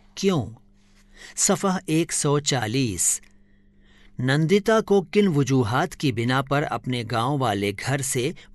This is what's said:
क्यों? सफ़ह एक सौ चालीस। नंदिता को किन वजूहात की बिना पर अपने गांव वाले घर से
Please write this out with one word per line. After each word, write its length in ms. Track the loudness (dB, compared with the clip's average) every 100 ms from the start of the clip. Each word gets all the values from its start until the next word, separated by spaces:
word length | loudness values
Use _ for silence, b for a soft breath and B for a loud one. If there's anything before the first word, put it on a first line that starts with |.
| _ -2
क्यों? 420 | 0 0 -2 -12 _ _ B B B B B -2
सफ़ह 440 | 0 2 0 -2 0
एक 220 | 0 0
सौ 280 | -2 0 0
चालीस। 840 | 0 -2 0 0 -2 0 -2 -2 b b b b b b b b b -4
नंदिता 640 | 0 2 4 2 4 2
को 200 | 4 2
किन 260 | 2 2 2
वजूहात 680 | 2 2 2 2 0 -2
की 180 | -2 -2
बिना 300 | 0 0 0
पर 220 | 0 -2
अपने 400 | -2 -4 -4 -6
गांव 340 | -4 -2 0 0
वाले 360 | 0 0 0
घर 280 | -2 -4 -2
से 340 | -2 -2 -4 -6 B